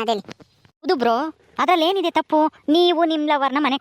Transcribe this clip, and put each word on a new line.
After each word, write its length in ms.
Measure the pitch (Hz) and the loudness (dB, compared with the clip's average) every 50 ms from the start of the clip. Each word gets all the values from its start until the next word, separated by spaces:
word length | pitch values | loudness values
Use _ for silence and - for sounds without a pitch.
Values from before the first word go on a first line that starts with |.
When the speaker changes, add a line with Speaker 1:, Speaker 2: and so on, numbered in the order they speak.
| 226 | -2
Speaker 1:
ಅದೇಲಿ. 200 | 214 226 208 - - - - - _ _ _ _ _ _ _ - | -2 -4 -4 -6 -12 -20 -20 -20 _ _ _ _ _ _ _ -4
Speaker 2:
ಹೌದು 120 | 285 - 277 240 | -4 -2 0 0
ಬ್ರೋ, 140 | 233 226 233 285 320 311 _ _ _ _ - 262 | 0 0 0 -2 -6 -8 _ _ _ _ -4 0
ಅದ್ರಲ್ಲಿ 240 | 311 359 349 311 330 | 2 2 2 2 0
ಏನಿದೆ 240 | 403 392 339 339 - 320 | 0 0 -2 -2 -2 -2
ತಪ್ಪು? 220 | 311 - - 311 302 311 - - _ - 294 | -2 0 2 2 2 0 -2 -4 _ 0 2
ನೀವು 240 | 339 349 349 349 311 339 330 320 | 4 4 2 2 2 0 0 0
ನಿಮ್ 120 | 311 302 302 | -2 -2 -2
ಲವರ್ನ 300 | 302 294 269 277 254 285 302 | 0 0 0 -2 -2 -2 -2
ಮನೆ 100 | 269 262 277 | -2 -2 -2